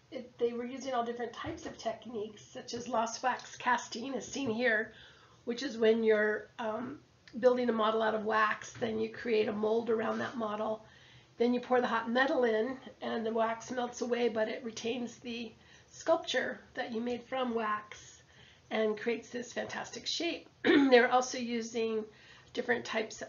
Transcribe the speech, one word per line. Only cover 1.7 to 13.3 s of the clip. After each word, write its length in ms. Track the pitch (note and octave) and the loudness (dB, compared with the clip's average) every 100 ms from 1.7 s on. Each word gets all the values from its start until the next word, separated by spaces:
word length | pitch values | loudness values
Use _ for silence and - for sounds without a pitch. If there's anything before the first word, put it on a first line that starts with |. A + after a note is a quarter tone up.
| - | -6
techniques, 680 | A3+ - A3 A3+ G#3+ - | -6 -6 -8 -8 -8 -10
such 300 | - B3+ A#3+ | -16 -14 -10
as 160 | A#3+ A#3 | -10 -4
lost 340 | A#3 A3+ - | -2 -2 -2
wax 320 | B3+ A3 - - | -2 -2 -8 -6
casting, 580 | B3 A#3 - A3+ C4 B3 | 0 0 -2 -8 -6 -8
as 120 | - | -6
seen 220 | - C4+ | -4 -2
here, 440 | G#3+ B3 G#3+ A3+ - - - - - - | 0 2 2 -2 -10 -20 -20 -20 -12 -8
which 180 | A#3+ | -6
is 140 | C#4 A3 | -4 4
when 260 | A3 A3+ | 6 6
you're, 460 | A3 G#3 G#3+ G#3+ - - | 6 6 4 0 -4 -6
um, 400 | A3+ A3+ B3 D4 - _ - A#3 | -4 -4 -6 -10 -16 _ -14 4
building 300 | B3 B3 A#3+ | 4 6 2
a 40 | |
model 280 | A3+ G#3+ A3 | 4 4 4
out 120 | A3 | 2
of 120 | G#3+ G#3 | 0 2
wax, 480 | G#3+ G#3+ G#3+ - | 2 2 0 -8
then 260 | - A#3 A3 | -6 -2 -2
you 100 | A3 | -2
create 380 | - A#3+ G#3+ G#3+ | -4 0 2 2
a 60 | |
mold 360 | G#3 G#3+ A3+ A3+ | 0 0 0 2
around 300 | A3+ A#3+ A3+ | 0 0 -2
that 160 | A#3 A#3+ | -4 -4
model, 500 | G#3+ G#3 A3 A3 - - - - - - | -4 -2 -2 -4 -8 -20 -20 -20 -10 0
then 160 | A#3+ | 2
you 60 | B3 | 2
pour 220 | - B3 | 2 2
the 60 | A#3 | 2
hot 220 | A3+ A#3+ | 0 0
metal 340 | B3 C#4 D4 | 2 2 4
in, 340 | A#3+ G#3+ B3 C4 - - | 4 2 0 -4 -12 -10
and 240 | A#3 A#3 | -6 -4
the 60 | A3 | -2